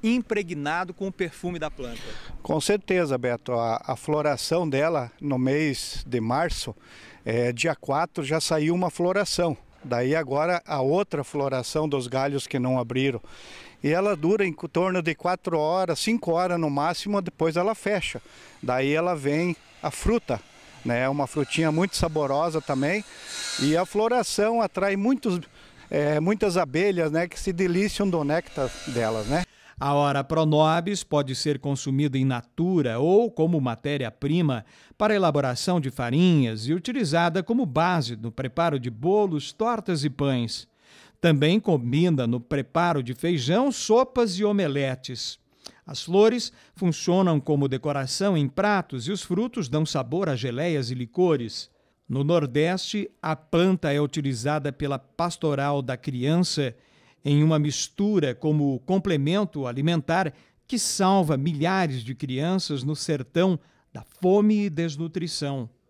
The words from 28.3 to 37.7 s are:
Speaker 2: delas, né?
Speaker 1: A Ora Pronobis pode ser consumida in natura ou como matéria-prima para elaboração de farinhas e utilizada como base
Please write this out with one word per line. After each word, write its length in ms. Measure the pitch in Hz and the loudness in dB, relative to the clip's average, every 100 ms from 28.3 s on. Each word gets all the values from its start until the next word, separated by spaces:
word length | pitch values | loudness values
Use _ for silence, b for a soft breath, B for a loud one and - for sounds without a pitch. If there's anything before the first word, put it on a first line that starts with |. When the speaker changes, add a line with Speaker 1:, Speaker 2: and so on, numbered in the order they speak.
| 160 - - 131 - - | -2 -2 -6 -6 -6 -6
Speaker 2:
delas, 400 | 120 113 110 107 | -2 0 -2 -2
né? 160 | 151 180 B B B | -2 -2 B B B
Speaker 1:
A 160 | 139 | 0
Ora 300 | 143 143 139 | 2 2 0
Pronobis 800 | 131 160 156 151 156 165 170 202 | 0 0 4 4 4 4 0 -6
pode 320 | - 147 135 127 | -2 -2 0 -4
ser 240 | 151 135 | -2 -2
consumida 580 | 143 139 - 135 147 131 | -2 -4 -2 0 0 2
in 60 | |
natura 760 | 131 123 - - 170 185 127 113 | 0 -2 -6 -2 2 2 2 0
ou 300 | 151 196 233 | 4 4 4
como 300 | 233 160 165 | 0 0 2
matéria-prima 1040 | 127 113 143 143 120 - 143 165 160 123 - B B - | 0 -4 -4 -4 -4 -4 -2 2 2 0 -8 B B -2
para 160 | 214 | 2
elaboração 680 | 208 180 147 135 123 - 180 | 4 4 2 0 -2 0 0
de 80 | 135 | 0
farinhas 800 | - 120 135 180 160 123 110 117 | -4 0 4 6 6 4 0 -2
e 40 | |
utilizada 720 | 170 165 247 185 165 170 170 | -2 -2 -2 0 2 2 0
como 220 | 175 233 | 0 0
base 500 | 220 | 0